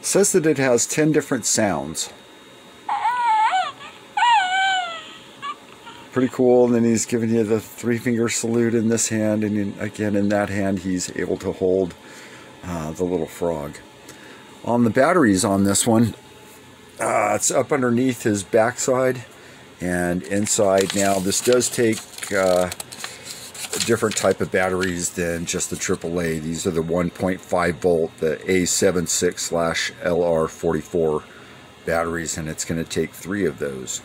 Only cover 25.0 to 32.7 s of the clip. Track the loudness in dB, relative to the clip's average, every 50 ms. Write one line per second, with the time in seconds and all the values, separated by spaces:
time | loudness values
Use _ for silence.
25 | -6 -6 -4 -4 -4 -2 -2 -4 -4 -4 -4 -4 -4 -6 -6 -8 -4 -4 -4 -4
26 | -4 -4 -4 -2 -2 -2 -4 -4 -4 -6 -6 -4 -4 -2 -2 -2 -2 0 0 0
27 | 0 -2 -2 -2 -2 -2 -2 -4 -4 -2 -2 0 0 0 -2 0 2 2 2 4
28 | 2 -2 -4 -4 -2 -2 -2 -2 -2 0 2 2 2 2 0 2 2 2 2 2
29 | -2 -2 -2 0 0 -2 -2 -2 -8 -4 -2 0 0 0 0 -2 -4 -6 -8 -4
30 | -2 0 0 2 2 2 2 2 0 0 -4 -2 -2 0 0 0 -4 -2 -2 0
31 | 0 2 0 -2 -4 -8 -20 -20 -20 -20 -20 -20 -20 -20 -20 -12 -6 -2 -2 -2
32 | -2 -2 -4 -6 -6 -6 -6 -6 -6 -8 -8 -8 -6 -6